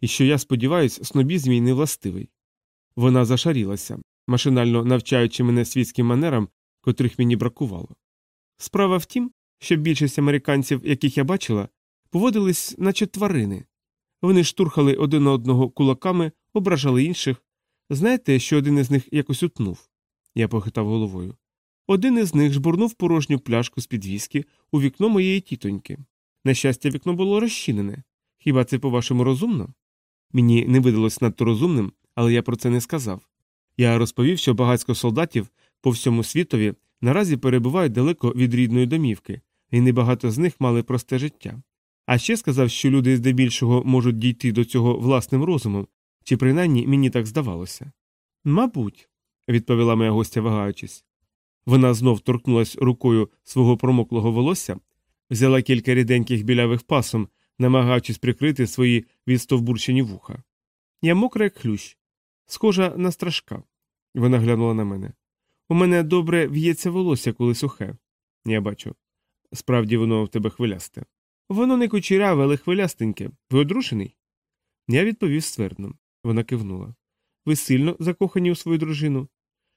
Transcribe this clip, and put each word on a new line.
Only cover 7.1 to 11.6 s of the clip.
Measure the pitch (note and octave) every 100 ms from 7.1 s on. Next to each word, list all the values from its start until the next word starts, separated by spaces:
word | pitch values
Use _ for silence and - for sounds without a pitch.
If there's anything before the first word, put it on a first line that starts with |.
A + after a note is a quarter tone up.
| -
мені | A#2+ A#2
бракувало. | A#2 - C3 F2+ - - _ _ _ _ _ _
«Справа | - G#3 G3 F#3
в |
тім, | - B3+ B3 - _ _
що | - D#3+
більшість | D#3+ C#3+ D3 C#3+
американців, | C#3+ C#3+ - C#3 C3 C3+
яких | - C3+ C#3+ C#3+
я |
бачила, | C#3 F#3+ - G#2+